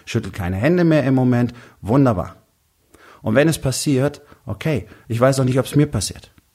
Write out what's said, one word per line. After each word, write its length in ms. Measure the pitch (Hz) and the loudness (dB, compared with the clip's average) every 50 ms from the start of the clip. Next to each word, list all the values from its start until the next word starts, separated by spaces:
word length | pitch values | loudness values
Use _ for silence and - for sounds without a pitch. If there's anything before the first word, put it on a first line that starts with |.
| - | -10
schüttel 260 | - - 117 - 95 | -6 -4 -4 -4 -6
keine 240 | 87 - 92 87 92 | -8 -6 -6 -4 -2
Hände 300 | 95 110 151 175 180 175 | 0 0 2 2 2 2
mehr 180 | 165 156 151 123 | 2 2 2 2
im 120 | 135 131 | 2 2
Moment, 380 | 131 127 127 123 120 123 120 - - - - - _ | 2 2 2 2 2 0 -2 -4 -8 -20 -20 -20 _
wunderbar. 560 | - 92 110 143 139 127 110 87 67 - - - _ _ _ _ _ _ _ _ _ _ _ _ - - - - | -4 0 2 2 4 2 2 0 -4 -8 -10 -20 _ _ _ _ _ _ _ _ _ _ _ _ -20 -20 -18 -10
Und 140 | - 110 110 | -4 0 2
wenn 140 | 131 147 160 | 2 4 2
es 100 | 147 - | 2 -2
passiert, 640 | - 139 127 - - 156 139 127 135 147 143 - - - - _ - | -4 -4 -4 -4 -2 0 0 0 0 -2 -4 -8 -20 -20 -20 _ -12
okay, 420 | - - - - 160 151 110 98 - - - - - | -12 -10 -6 -4 -4 -4 -4 -6 -10 -18 -18 -10 -8
ich 100 | 113 117 | -2 2
weiß 220 | 123 135 139 131 | 2 2 2 2
auch 40 | 131 | 0
nicht, 140 | 123 127 135 | 0 0 0
ob's 160 | 120 - - | -2 0 2
mir 120 | 143 147 | 0 0
passiert. 440 | 147 - 110 - - - - - - _ _ _ _ | 0 0 -4 -6 -6 -10 -14 -20 -20 _ _ _ _